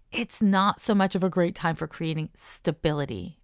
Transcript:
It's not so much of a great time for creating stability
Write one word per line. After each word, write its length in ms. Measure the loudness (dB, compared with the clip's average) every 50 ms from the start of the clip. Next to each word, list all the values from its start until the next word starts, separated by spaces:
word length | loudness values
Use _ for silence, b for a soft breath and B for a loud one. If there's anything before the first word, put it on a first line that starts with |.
| B _
It's 300 | -6 -6 -4 -4 0 2
not 400 | 4 4 4 4 4 2 0 0
so 140 | 0 2 4
much 180 | 4 4 2 2
of 100 | 0 0
a 60 | 0
great 240 | 2 2 2 2 0
time 220 | -2 -2 -2 -2
for 100 | -2 -4
creating 440 | -8 -8 -6 -4 -4 -2 -4 -6 -6 -8
stability 1040 | -8 -6 -4 -4 -2 -2 -2 -2 0 0 0 0 0 -2 -4 -6 -8 -8 -10 -12 _